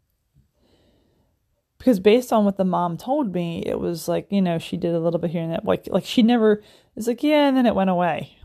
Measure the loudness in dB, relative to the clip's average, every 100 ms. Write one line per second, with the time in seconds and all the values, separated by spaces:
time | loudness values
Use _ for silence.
0 | _ _ _ _ _ _ _ _ _ _
1 | _ _ _ _ _ _ _ _ 0 4
2 | 4 4 2 2 2 0 -2 0 -2 -6
3 | -4 -2 -2 -4 -6 -6 -6 -4 -4 -6
4 | -4 -6 -2 0 0 -2 -4 -4 -2 0
5 | 0 -2 -4 -4 -4 -4 -2 -4 -2 -4
6 | -2 2 4 4 2 2 -4 _ _ -8
7 | -6 -2 0 2 4 4 2 2 0 2
8 | 0 -2 -8 _